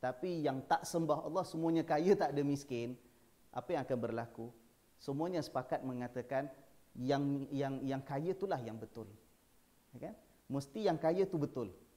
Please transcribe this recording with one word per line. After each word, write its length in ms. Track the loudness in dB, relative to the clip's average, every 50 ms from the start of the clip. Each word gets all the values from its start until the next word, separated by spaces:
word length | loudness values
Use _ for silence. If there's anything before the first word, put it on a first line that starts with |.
Tapi 400 | -2 -2 -2 -2 -4 -2 -2 2
yang 240 | 2 0 0 0 2
tak 160 | 2 2 2
sembah 480 | 2 0 0 0 4 4 2 2 2 -2
Allah, 160 | -2 -2 -2
semuanya 400 | -2 -2 0 2 4 4 4 4
kaya, 320 | 4 2 4 6 6 6 6
tak 160 | 6 2 2
ada 80 | 2
miskin. 560 | 2 2 0 0 -2 -4 -4 -2 -2 -4 -6 -8 -12 -20 -20 _ -20 _ _ _ -20 -10 -8
Apa 240 | -8 -4 -2 -2 -2
yang 80 | 0
akan 140 | 0 0 0
berlaku? 480 | 0 0 -2 -2 -4 -6 -8 -10 -12 -12 -12 -16 -20 -20 _ _ _ _ _ -14
Semuanya 480 | -6 -4 -2 0 0 0 0 0 -2
sepakat 400 | 0 -2 -4 -2 0 -4 -2 -2
mengatakan 640 | -4 -4 -4 -6 -4 -4 -6 -6 -2 -2 -2 -2 -2 -8 -16 -20 -20 -20 -20 -20 _ _ -6
yang, 480 | 0 2 2 4 4 2 0 0 -2 -4 -2
yang, 300 | -2 0 0 -2 -2 -2
yang 160 | -2 -2 -2
kaya 320 | -2 -2 -4 -2 0 -2 -2
itulah 240 | -2 -2 -2 -2 -2
yang 240 | -4 -6 -8 -8
betul. 240 | -10 -12 -10 -12 -12 -12 -14 -20 -20 -20 _ _ _ _ _ _ _ _ _ _ _ _ -16
Ya 160 | -10 -10 -10
kan? 60 | -10 -12 -18 -20 -20 _ _ _
Mesti 320 | -4 -4 -4 -4 -6 2 2
yang 160 | 4 4 4
kaya 240 | 4 4 4 4 4
tu 160 | 2 2 0
betul. 320 | 0 0 0 -4 -4 -4 -6 -14 -20 _ _